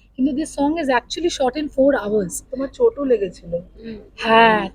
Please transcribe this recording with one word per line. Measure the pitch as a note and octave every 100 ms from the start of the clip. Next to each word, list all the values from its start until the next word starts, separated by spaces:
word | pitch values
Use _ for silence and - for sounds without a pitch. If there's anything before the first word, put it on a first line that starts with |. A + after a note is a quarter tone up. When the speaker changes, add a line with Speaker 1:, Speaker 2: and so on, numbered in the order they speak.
| _ -
Speaker 1:
কিন্তু | C4+
this | C4+ D#4
song | - C#4+ E4+
is | C#4
actually | A#3+ - - E4+ -
shot | B3+ D4+
in | D4+
four | - C4+ C4
hours। | G#3 G#3+ F#3 - -
Speaker 2:
তোমার | B3+ C4+
চোটও | - A#3 C4+
লেগেছিল। | C4+ A3+ F#3+ - E3+ E3+ - - A3+ G#3+ - -
Speaker 1:
হ্যাঁ, | A3+ A3+ A3+ G#3+ G3